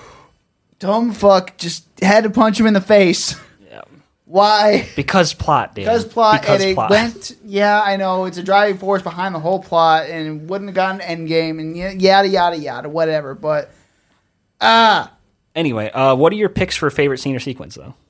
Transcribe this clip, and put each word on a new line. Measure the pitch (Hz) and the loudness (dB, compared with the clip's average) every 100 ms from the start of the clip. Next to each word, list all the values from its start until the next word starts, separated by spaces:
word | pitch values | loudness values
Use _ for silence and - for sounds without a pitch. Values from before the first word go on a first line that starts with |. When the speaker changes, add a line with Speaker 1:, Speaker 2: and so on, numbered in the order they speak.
| - - _ _ _ _ _ _ | -20 -20 _ _ _ _ _ _
Speaker 1:
dumb | 185 214 233 | -2 0 -2
fuck | 202 202 190 185 - | 0 4 4 2 -8
just | 170 - - - | -10 -10 -14 -2
had | 190 214 | 2 2
to | 214 | 2
punch | - 220 202 | 2 2 2
him | 220 | 2
in | |
the | 202 | 2
face. | 190 208 180 160 - - - _ 90 | 4 4 6 2 -4 -10 -16 _ -20
Speaker 2:
Yeah. | 53 - _ _ _ _ | -20 -20 _ _ _ _
Speaker 1:
Why? | 185 208 214 214 240 - - | 2 4 4 4 2 -2 -6
Speaker 2:
Because | 135 190 165 | -2 0 0
plot, | - - 139 104 - | -2 0 0 0 -4
Dan. | 202 | -2
Speaker 1:
Because | 233 220 | -2 -2
plot, | - 220 214 | 0 2 2
Speaker 2:
Because | 208 202 | 0 -2
Speaker 1:
and | 190 | 0
it | 185 | 0
Speaker 2:
plot. | 110 | 2
Speaker 1:
went, | 208 233 226 - - 214 | 2 0 -6 -16 -18 -8
yeah, | 196 208 208 | -2 2 2
I | 202 196 | 0 -2
know, | 190 185 185 | -2 -2 -4
it's | 180 | -6
a | |
driving | 190 196 208 190 | 0 2 2 0
force | 190 196 | -2 -2
behind | 180 165 190 165 | -4 -6 -6 -6
the | |
whole | 165 190 | -4 -4
plot, | - 170 165 160 147 | -2 2 4 2 0
and | 165 156 151 160 | -8 -8 -10 -8
wouldn't | 196 202 | -10 -6
have | 185 | -4
gotten | 185 190 | -2 -4
Endgame, | 175 165 160 165 160 160 | -8 -8 -4 -2 -2 -4
and | 156 170 | -10 -8
y-, | 185 185 | -10 -2
yada, | 185 196 196 | 4 4 4
yada, | 190 175 165 | 2 0 -2
yada, | 147 123 143 | -6 -10 -6
whatever, | 160 160 156 139 - | -2 0 -2 -4 -6
but, | 151 151 135 _ _ _ _ _ _ _ _ - | -4 -4 -4 _ _ _ _ _ _ _ _ -2
ah. | 220 226 226 185 110 _ _ _ _ 160 | 2 4 4 2 -2 _ _ _ _ -4
Speaker 2:
Anyway, | 160 110 107 | -4 -4 -4
uh, | - 135 131 | 0 2 4
what | 160 | 2
are | 208 | 2
your | 196 | -2
picks | - 185 - | -2 -4 -2
for | 151 | -4
favorite | - 143 131 | 0 -2 -2
scene | 139 131 | -6 -6
or | |
sequence, | 139 127 - - | -8 -12 -14 -18
though? | - - _ | -20 -20 _